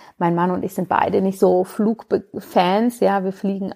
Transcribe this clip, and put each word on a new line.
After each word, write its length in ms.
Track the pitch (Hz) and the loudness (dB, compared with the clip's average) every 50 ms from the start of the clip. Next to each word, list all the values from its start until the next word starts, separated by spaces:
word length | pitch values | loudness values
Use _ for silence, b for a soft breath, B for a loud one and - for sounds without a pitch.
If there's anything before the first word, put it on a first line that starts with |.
| B B B | B B B
Mein 180 | - 180 170 170 | -2 0 0 2
Mann 160 | 170 175 185 | 2 0 0
und 120 | 185 - - | -2 -2 -4
ich 100 | 185 - | -6 -6
sind 160 | 190 175 175 | -6 -2 0
beide 320 | - - - - 190 202 | 0 0 2 2 0 0
nicht 180 | 190 190 190 - | 0 0 2 2
so 240 | 202 185 180 180 185 | 4 4 4 2 0
Flugfans, 1400 | - - - 208 226 220 - - _ - - - - - 202 - - - 190 180 180 190 214 233 247 240 - | -2 -2 -2 -2 -2 -2 -4 -4 _ -4 -4 -4 -8 -14 -14 -14 -2 0 2 2 2 2 2 2 0 0 0
ja, 240 | 196 190 196 196 185 | 0 0 2 0 -2
wir 80 | 190 | -4
fliegen 400 | 190 - - 196 196 190 196 - - | -6 -4 -4 -4 -4 -4 -6 -8 -2